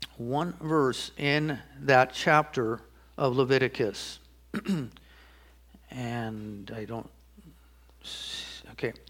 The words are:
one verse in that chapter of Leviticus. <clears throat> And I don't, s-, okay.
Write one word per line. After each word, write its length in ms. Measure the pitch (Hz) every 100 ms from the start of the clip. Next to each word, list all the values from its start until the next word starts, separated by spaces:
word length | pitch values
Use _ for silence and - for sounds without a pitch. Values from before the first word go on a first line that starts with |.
| - -
one 380 | 120 143 175 -
verse 520 | 160 160 135 117 - -
in 420 | 143 147 151 127 - 135
that 300 | 139 127 131
chapter 680 | - 180 151 151 135 113 117 - - - -
of 180 | 139 127
Leviticus. 840 | 127 135 131 - 110 - - - - - -
<clears throat> 160 | 208 208 175 120 - - - - - - - _ - -
And 840 | 127 120 120 113 110 107 101 104 113
I 80 | 104
don't, 240 | 113 - - _ - - - - - - -
s-, 600 | - - - - - - -
okay. 220 | - 120 -